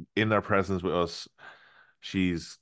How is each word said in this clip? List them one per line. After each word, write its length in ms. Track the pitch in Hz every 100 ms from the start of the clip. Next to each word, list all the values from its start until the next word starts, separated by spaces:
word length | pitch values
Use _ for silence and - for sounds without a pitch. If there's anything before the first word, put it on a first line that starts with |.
| - 104
in 160 | 110
our 100 | 104
presence 420 | - 101 95 92
with 100 | 87
us, 340 | 87 85 - - _ - - - _ _ _
she's 580 | - 98 90 85 - -